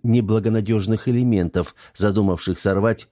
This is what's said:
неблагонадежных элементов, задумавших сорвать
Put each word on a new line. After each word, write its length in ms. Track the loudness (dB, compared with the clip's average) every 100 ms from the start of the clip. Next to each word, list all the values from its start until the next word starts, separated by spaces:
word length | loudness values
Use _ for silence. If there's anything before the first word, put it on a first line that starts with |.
неблагонадежных 1040 | 0 2 2 0 0 -2 0 -2 0 -2 0
элементов, 680 | 0 2 2 0 -2 -4 -8 -18
задумавших 640 | -2 0 2 0 0 -4 -4
сорвать 500 | 0 0 0 -2 -8